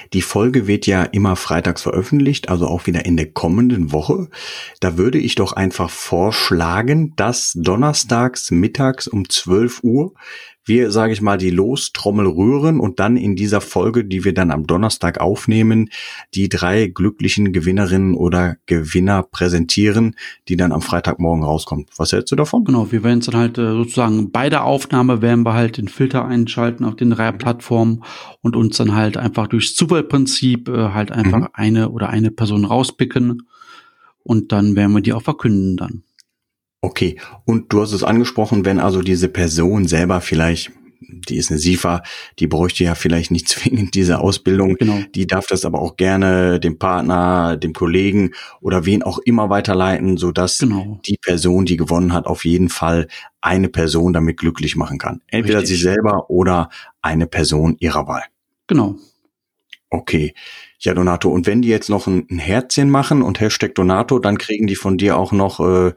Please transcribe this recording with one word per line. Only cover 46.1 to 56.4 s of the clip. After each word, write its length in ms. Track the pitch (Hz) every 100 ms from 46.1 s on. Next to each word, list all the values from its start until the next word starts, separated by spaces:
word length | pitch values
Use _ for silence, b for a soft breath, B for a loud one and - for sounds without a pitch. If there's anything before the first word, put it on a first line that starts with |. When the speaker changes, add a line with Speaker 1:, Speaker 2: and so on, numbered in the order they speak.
| 95 95 92 90 87
Speaker 1:
dem 180 | 85 78
Partner, 800 | 95 90 80 90 90 90 85 78
dem 160 | 82
Kollegen 600 | 78 85 90 98 101 92 B B B
oder 260 | 95 92 85
wen 160 | 101
auch 160 | - 90
immer 300 | - 117 104
weiterleiten, 680 | 101 98 92 92 92 95 90
sodass 400 | 87 85 90 -
Speaker 2:
Genau. 420 | 131 101 98 104 -
Speaker 1:
die 100 | 101
Person, 420 | - 87 87 90
die 140 | 95 82
gewonnen 340 | 80 85 90
hat, 140 | 85 -
auf 180 | -
jeden 240 | 82 87 90
Fall 400 | - 82 85 82 B B -
eine 300 | 82 92 95
Person 420 | - 82 80 87
damit 240 | 82 80 82
glücklich 400 | 82 80 76 -
machen 220 | - 69
kann. 240 | - - -
Entweder 320 | 110 107 107
Speaker 2:
Richtig. 180 | 95 90
Speaker 1:
sich 60 |
selber 460 | 90 101 107 98 -
oder 400 | 90